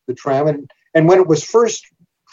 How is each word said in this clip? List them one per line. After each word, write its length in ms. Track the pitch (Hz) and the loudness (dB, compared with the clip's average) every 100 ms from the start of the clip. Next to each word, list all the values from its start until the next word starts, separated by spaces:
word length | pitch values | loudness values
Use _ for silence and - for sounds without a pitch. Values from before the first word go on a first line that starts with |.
| - | -12
the 80 | 123 | -10
tram. 320 | 143 135 151 | -4 -2 -2
And, 120 | 143 135 _ _ 160 | -4 -10 _ _ 0
and 120 | 160 | 4
when 120 | 190 | 4
it 80 | 180 | 2
was 160 | 151 | 0
first 380 | - 226 226 - _ _ _ _ _ | 0 0 0 -4 _ _ _ _ _